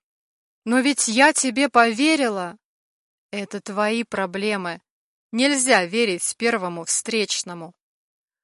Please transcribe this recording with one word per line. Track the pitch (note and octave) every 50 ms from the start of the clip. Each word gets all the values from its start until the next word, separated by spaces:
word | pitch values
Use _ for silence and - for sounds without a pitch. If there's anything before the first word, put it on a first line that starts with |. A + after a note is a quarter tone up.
| _ _ _ _ _ _ _ _ _ _ _ _ _
"Но | A3 A#3+ C4
ведь | A#3+ C#4+ C#4+ - - A3+
я | G#3+ B3 C#4 D#4
тебе | D4 - - C4 G#3+ C4 C#4+ C4+
поверила!" | - A#3+ A#3+ A#3 A3 G#3+ C#4+ D#4 D#4+ D4+ C4 A#3 G3+ F#3+ F3+ F3 G#3+ - _ _ _ _ _ _ _ _ _ _ _ _ _ _
"Это | - G3+ G3 G3 - G3
твои | - - G3 G#3 G#3+ G#3+ A3+ A#3 A3+
проблемы. | - - G3 F#3+ F3+ F3+ G3 G3+ G#3+ G#3 G3 F3+ F3 E3 F3 _ _ _ _ _ _ _ _ _ _
Нельзя | - A#3 C4 C#4+ D4 C4 B3 C4 A#3 F#3+ F3+
верить | E3+ F#3+ A#3 A#3 G#3 F3+ E3 - - - -
первому | A3+ A#3 A3+ G#3 F#3 F3 E3+ E3+ D#3+
встречному". | - - - - A3+ A3 A3 G3+ - - - - F3+ F3 E3+ D#3+ F3 - _ _ _ _ _ _ _ _ _ _ _ _ _